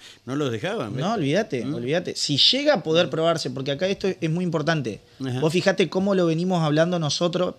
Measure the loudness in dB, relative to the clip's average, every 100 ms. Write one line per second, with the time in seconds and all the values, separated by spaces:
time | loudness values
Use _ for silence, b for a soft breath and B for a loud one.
0 | B B -6 -2 -2 -2 -4 -4 -4 -4
1 | -2 0 0 0 0 -4 -4 -4 -2 -2
2 | -2 -4 -2 2 4 4 2 2 2 2
3 | 2 2 0 0 -4 -6 -6 -2 -2 -2
4 | -4 -2 -2 0 0 0 0 0 -2 -8
5 | -12 -8 -6 0 0 2 2 2 0 0
6 | 2 2 2 2 0 0 2 4 2 0
7 | -2 0 0 0 -2